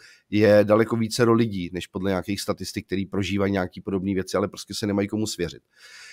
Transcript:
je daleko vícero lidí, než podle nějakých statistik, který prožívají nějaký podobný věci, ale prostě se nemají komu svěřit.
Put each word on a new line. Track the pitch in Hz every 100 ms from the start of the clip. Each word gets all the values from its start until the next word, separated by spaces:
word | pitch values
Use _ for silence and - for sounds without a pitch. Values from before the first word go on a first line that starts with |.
| - - _
je | 104 107 104
daleko | 104 107 113 117
vícero | 113 - 117
lidí, | 117 117 98 85
než | 87 -
podle | 95 95
nějakých | 92 87 101
statistik, | - 98 92 - -
který | 95 95
prožívají | 98 98 98 98
nějaký | 98 92 -
podobný | 107 95 95
věci, | 95 92 92
ale | 98
prostě | - -
se | 101 107
nemají | 101 101
komu | 107 107
svěřit. | - 85 64 _ _ - - -